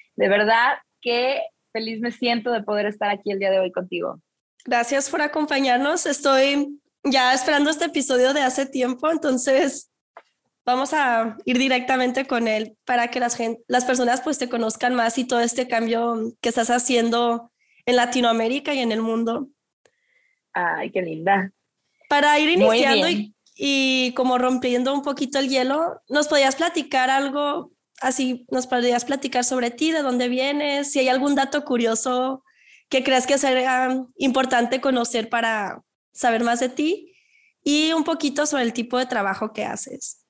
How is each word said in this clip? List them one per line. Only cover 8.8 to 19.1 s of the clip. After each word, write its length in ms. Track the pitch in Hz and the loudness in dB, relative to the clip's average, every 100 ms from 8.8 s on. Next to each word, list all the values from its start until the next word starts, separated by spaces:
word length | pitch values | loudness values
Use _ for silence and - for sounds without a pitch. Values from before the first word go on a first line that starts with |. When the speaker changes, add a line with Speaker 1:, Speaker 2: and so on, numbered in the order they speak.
| 247 254 311 | -2 -2 -2
Speaker 2:
entonces 840 | 330 311 254 277 262 311 - - _ _ - - _ _ _ | 0 0 0 2 2 2 -2 -8 _ _ -20 -20 _ _ _
vamos 300 | - 254 254 | -2 0 0
a 420 | 311 269 226 226 214 | 0 2 2 0 -4
ir 140 | - 254 | -2 0
directamente 680 | 262 254 247 262 254 254 269 | 2 0 0 0 0 -2 -2
con 220 | 247 226 | -2 0
él 280 | 214 220 - | -2 -4 -10
para 240 | - 247 240 | -2 0 0
que 120 | 247 | -2
las 160 | 240 233 | -4 -2
gen-, 220 | 226 233 - | -6 -6 -2
las 160 | 247 | 0
personas, 360 | 247 247 240 254 | 0 0 0 0
pues, 180 | 320 285 | -2 -4
te 100 | 240 | -4
conozcan 460 | 240 220 214 247 | -4 -2 -2 -2
más 220 | 247 233 240 | 0 0 0
y 80 | 247 | 0
todo 140 | 240 | 0
este 280 | 233 240 247 | 0 -2 -2
cambio 640 | 233 226 233 233 226 226 - | -2 0 -2 -2 -2 -6 -4
que 80 | 233 | -2
estás 220 | 240 233 | 0 2
haciendo 840 | 247 247 240 233 233 240 233 233 _ _ _ - | 2 2 2 2 2 0 -2 -6 _ _ _ 0
en 100 | 247 | 2
Latinoamérica 800 | 240 254 233 226 226 269 285 | 2 2 2 2 0 -2 -2
y 60 | 277 | -2
en 120 | 240 | -2
el 100 | 220 | -2
mundo. 460 | 226 | -2